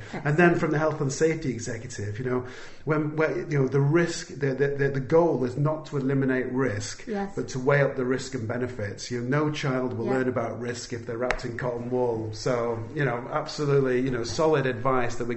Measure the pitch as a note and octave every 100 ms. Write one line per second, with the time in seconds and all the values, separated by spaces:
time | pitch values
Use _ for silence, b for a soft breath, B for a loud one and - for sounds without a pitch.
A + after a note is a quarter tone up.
0 | B F#3 D3 D#3 F3 F3 E3 D3 D#3 D3
1 | C3+ - D#3+ D#3+ C#3+ A2 B2 A2+ B2 -
2 | G#2 G2+ B2+ B2 B2+ B B B B D3+
3 | D3+ D#3 D#3 C#3 - D3 C3 C#3 C#3+ E3
4 | E3+ - - C3 C#3 C3 C#3 C3+ C#3 C#3
5 | A#2+ E3 E3+ C3 B2 C#3 C#3+ D#3 - C#3+
6 | B2+ C#3 C3+ B2+ B2 B2+ C3 G2+ - -
7 | - G3+ G3 - B2 C3 B2+ C#3+ C#3 -
8 | B2 B2+ - B2+ G#2+ B2 B2 - G#2 A2
9 | - A#2+ B2 D3 D3+ D3 D3 C3 B2+ G#2+
10 | A#2 C3 B2+ B2+ A2+ A2 A#2+ A#2 - A#2
11 | A2+ A#2 B2 - B2 A2+ B2+ A#2+ A#2+ B2+
12 | B2 A2+ A2 G#2+ C#3+ A#2+ A#2 A2+ G#2+ D3
13 | C3+ A#2+ C3+ D3 D3+ - D3 C#3 C3 B2
14 | C3 B2 A2+ C3 D#3+ D3 C3 A#2 C3 C3
15 | A#2+ - A#2